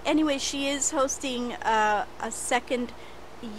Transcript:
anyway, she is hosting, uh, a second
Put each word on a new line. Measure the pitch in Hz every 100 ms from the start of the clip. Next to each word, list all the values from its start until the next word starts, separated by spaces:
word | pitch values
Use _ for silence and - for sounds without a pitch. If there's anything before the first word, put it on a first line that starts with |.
| 269
anyway, | 302 311 277
she | - 277 277
is | 277 -
hosting, | 311 269 - 277 247 240
uh, | - - 220 214 208 - -
a | 226
second | - - 247 240 247 240 - - - - - 233